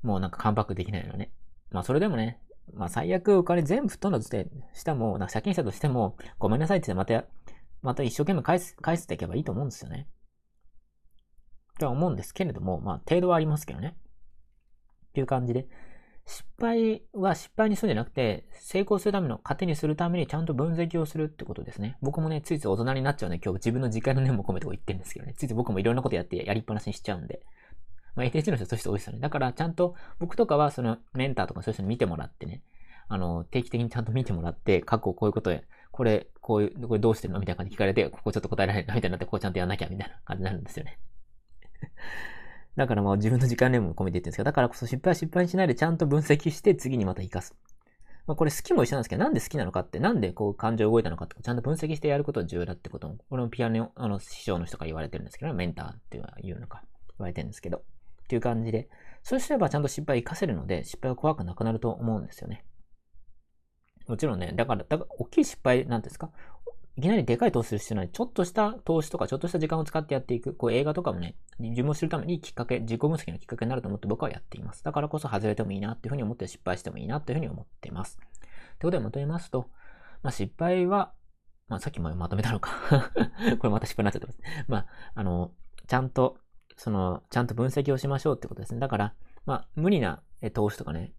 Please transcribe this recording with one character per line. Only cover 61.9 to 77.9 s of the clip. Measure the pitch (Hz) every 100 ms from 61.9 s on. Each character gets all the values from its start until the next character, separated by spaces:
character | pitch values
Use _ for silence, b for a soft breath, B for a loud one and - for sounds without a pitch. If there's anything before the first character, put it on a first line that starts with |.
思 | - 113 110
う |
ん | -
で |
す | -
よ | -
ね。 | - - - - - _ - - - _ _ _ _ _ _ -
も | 110
ち | 156
ろ | 98
ん |
ね、 | 90
だ | - 117
か | 110
ら、 | -
だ | 156
か |
ら、 | - -
大 | -
き | -
い |
失 | 302 -
敗 | - 123 131
な | 117
ん |
で | 120
す | -
か？ | 165 B B B - - - -
い |
き | 151
な |
り | 220
で | 123 117
か | 135
い |
投 | 123
資 | 110
す | 107
る |
必 | -
要 | 107
な |
い。 | 92
ち | -
ょ |
っ | 247
と | -
し | 175
た | - 208
投 | 220 - 165
資 | 151
と | -
か、 | -
ち |
ょ | 135
っ |
と | 170
し |
た | 175
時 | 151
間 | 160
を |
使 | 156 160
っ |
て | 156
や | 135
っ |
て | 131
い | 120
く。 | 135
こ | - 120
う、 |
映 | 117
画 | 143
と | 156
か | 175
も | 92
ね、 | 85 - - -
自 | 113 117
分 | 135
を |
知 | 151
る | 160
た | 156
め | 127
に | 170
き | -
っ |
か | - 117
け、 | 123
自 | 113 113
己 |
分 | 147
析 | 160 -
の | 85
き |
っ | -
か | 120
け | 113
に |
な | 127
る |
と | 98
思 | 101
っ |
て | 98
僕 | -
は | 131
や | -
っ |
て | - -
い |
ま | -
す。 | -
だ | -
か | 151
ら | 147
こ | 151
そ | 139
外 | 107 107
れ |
て | 104
も | 104
い | 98
い |
な | 101
っ | 113
て | 113
い |
う |
ふ |
う | 139
に |
思 | 110
っ | 120
て、 | 98
失 | -
敗 | - 90
し |
て | -
も | -
い |
い | 65
な | 143
っ |
て | -
い | 135
う |
ふ |
う |
に | 165
思 | -
っ | - -
て | -